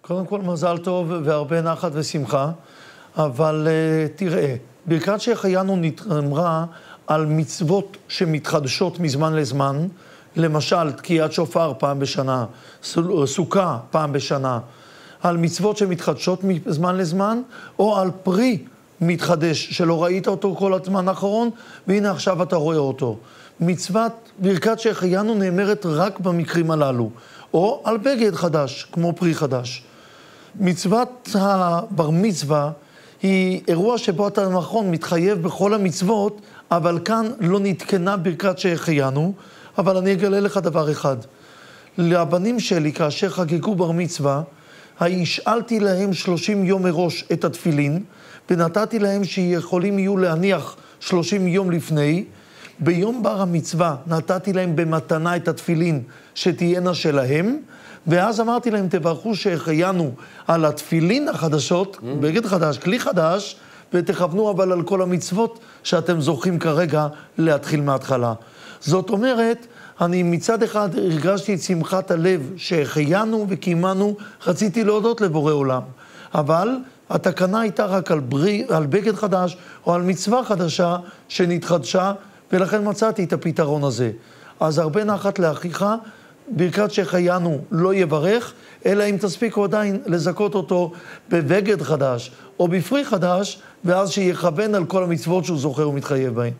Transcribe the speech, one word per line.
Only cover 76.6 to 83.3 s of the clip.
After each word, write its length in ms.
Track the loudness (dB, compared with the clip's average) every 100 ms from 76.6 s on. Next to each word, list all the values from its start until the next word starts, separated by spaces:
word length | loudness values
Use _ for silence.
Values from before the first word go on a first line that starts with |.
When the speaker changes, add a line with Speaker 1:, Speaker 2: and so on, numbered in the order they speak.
| 0 -4 -8 -20 -4
Speaker 1:
התקנה 520 | 0 0 0 0 0
הייתה 240 | -2 -2
רק 260 | 0 -2 0
על 80 | -2
ברי-, 460 | 0 0 2 0 0
על 160 | 0
בגד 300 | 2 0 0
חדש 420 | -2 0 0 0 -4 -20 -6
או 80 | -2
על 80 | 0
מצווה 420 | 0 -2 0 0
חדשה 540 | 0 -2 0 0 0 0 -6 -20 -10
שנתחדשה, 840 | 0 0 0 0 -2 0 0 0 -4 -12 -20 _
ולכן 340 | 0 2 0 -2
מצאתי 340 | 0 0 0
את 100 | -2